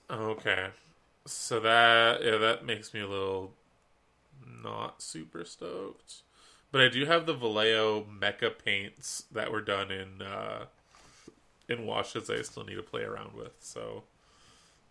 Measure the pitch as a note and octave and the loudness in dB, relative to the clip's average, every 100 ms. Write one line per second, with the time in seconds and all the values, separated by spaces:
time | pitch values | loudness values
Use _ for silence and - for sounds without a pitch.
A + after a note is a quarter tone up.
0 | - A2+ A2 A2 A2 F#2+ F#2+ - _ _ | -10 -6 -4 -2 0 0 -2 -8 _ _
1 | _ _ - - - A#2 A2 A#2 A#2 A#2 | _ _ -12 -10 -4 0 6 8 10 10
2 | A#2 A#2+ A#2 A2 A2 A#2+ C3 G#2+ G#2+ A2+ | 8 4 4 4 4 2 -2 -6 -6 -8
3 | G2 G2 G2 F#2+ F#2+ - _ _ _ _ | -4 -2 -2 -4 -6 -14 _ _ _ _
4 | _ _ _ C#3 B2 A#2+ A2 G#2+ A2 - | _ _ _ -20 -20 -14 -10 -8 -8 -10
5 | - D#3+ D#3 E3+ E3 - - - G3 - | -14 -12 -12 -12 -14 -12 -10 -10 -10 -14
6 | - - _ _ - - _ C3+ B2+ A#2+ | -20 -20 _ _ -20 -20 _ 6 6 6
7 | C#3+ E3 D#3+ C#3+ A#2 G#2+ A2 A2 A2 G#2+ | 2 2 2 -2 0 2 4 4 4 2
8 | G#2 G2+ G2 - A2+ - - G2 G2+ - | -4 -4 -4 -2 -4 -2 -2 -2 -2 -12
9 | - - - A2 - G#2+ G#2 G2 F#2+ F#2+ | -12 -10 -8 -6 -4 -4 -2 -2 -2 -6
10 | F#2+ F#2+ G2 G2+ G#2+ G#2+ - _ _ - | -10 -12 -10 -8 -8 -8 -12 _ _ -20
11 | - - - - _ _ - A#2+ G#2+ G#2+ | -20 -20 -20 -20 _ _ -8 -6 -4 -4
12 | - A#2 G#2 A2 - - G2+ G2 - - | -4 -6 -4 -4 -6 -10 -12 -12 -8 -6
13 | G#1+ G#1+ - A1 - - - - A1+ A1 | -6 -8 -12 -14 -16 -16 -16 -12 -10 -12
14 | - _ _ _ - _ _ _ _ | -16 _ _ _ -20 _ _ _ _